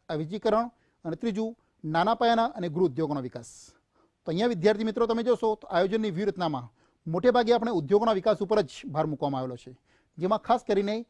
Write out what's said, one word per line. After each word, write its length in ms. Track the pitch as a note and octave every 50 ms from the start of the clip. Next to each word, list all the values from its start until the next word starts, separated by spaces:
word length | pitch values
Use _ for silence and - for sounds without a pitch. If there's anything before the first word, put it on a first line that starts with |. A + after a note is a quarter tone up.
| _ -
અવેજીકરણ 580 | E3 D3+ D#3 D3+ F#3+ G#3 - A3 G#3 A3 A#3 A#3+ - _ _ _ _ _ -
અને 100 | E3 D#3+
ત્રીજું 400 | D#3+ - A#3 F#3+ G#3 A3 A3 A#3 - _ _ _ _ -
નાના 320 | D#3 D#3 E3 F3 G#3+ A#3
પાયાના 380 | A3+ A#3+ A#3 A#3 A3+ A3+ A#3 A#3
અને 120 | - F3 F3
ગૃહ 160 | D3 F3 F#3+
ઉદ્યોગોનો 360 | E3 B2+ C#3+ D#3+ C#3+ D3 C#3+
વિકાસ. 280 | B2+ B2+ - B2 A#2 - - - - - _ _ _ _ _ _ _ _ _ _ _ -
તો 40 |
અહીંયા 220 | D#3+ F3 A3 B3 A#3
વિદ્યાર્થી 340 | F3 D#3 G#3 G#3+ G#3 A3+ A3
મિત્રો 180 | G#3 A#3+ A#3 A3+
તમે 160 | A3+ A#3 A3+
જોશો 320 | A#3+ A#3+ - - A3 A3
તો 120 | - - -
આયોજનની 440 | F#3+ E3+ F#3 F#3+ G3+ A3+ A3 G#3+
વ્યૂહરચનામાં 580 | E3+ E3 G#3+ G#3 - F#3 F3+ D#3+ D3 B2+ B2 A#2 _ _ _ _ _ _ _ D#3+
મોટે 220 | D#3+ F3+ F3 B3
ભાગે 220 | A3+ B3 A#3+ G#3+ A#3+
આપણે 180 | A#3 A3 A#3
ઉદ્યોગોના 440 | A#3 F3 D3+ C3+ G3 G#3 A3+ A3+ A3 F#3+
વિકાસ 220 | - A3 G#3 -
ઉપર 180 | G#3 F#3 A3 G#3+
જ 100 | F#3+ C3+ - - - C#4
ભાર 180 | C3+ D3+ D#3 D#3
મૂકવામાં 340 | D3 C3 D3+ C#3+ C#3 C3
આવેલો 160 | C3 C3 B2 A#2+
છે, 140 | - B2+ C3 - _ _ _ _ _ _ _ -
જેમાં 240 | E3 F#3 G#3+ G#3+
ખાસ 220 | - - A#3+ B3 -
કરીને 320 | - G#3 G3 G#3 G3+ G#3+ A3+ A#3+ -